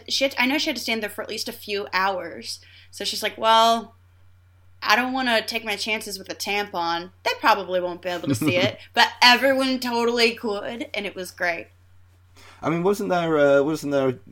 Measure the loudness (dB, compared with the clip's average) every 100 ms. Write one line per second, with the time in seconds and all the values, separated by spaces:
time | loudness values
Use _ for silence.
0 | -6 -2 -2 0 0 0 -2 -4 -4 -4
1 | -6 -8 -10 -8 -10 -10 -8 -6 -2 0
2 | 0 -2 -6 -12 -12 -14 -16 -20 -18 -10
3 | -8 -4 -6 -2 4 6 6 2 -2 -16
4 | _ _ -20 -20 _ _ -20 -6 2 2
5 | 2 0 2 2 0 -6 -6 -6 -4 -4
6 | -6 -12 -12 -8 -4 -4 -4 -4 -2 -4
7 | -6 -8 -4 0 2 2 2 -2 -2 -6
8 | -8 -6 -2 0 2 2 2 -2 -4 2
9 | 2 6 6 6 4 2 2 -2 -2 0
10 | 0 2 2 2 -4 -6 -6 -8 -8 -8
11 | -8 -8 -12 -4 -4 -4 -8 _ _ -20
12 | -20 _ _ -20 -20 -8 -4 0 0 0
13 | 0 0 2 4 6 6 4 0 -2 0
14 | 0 -2 -8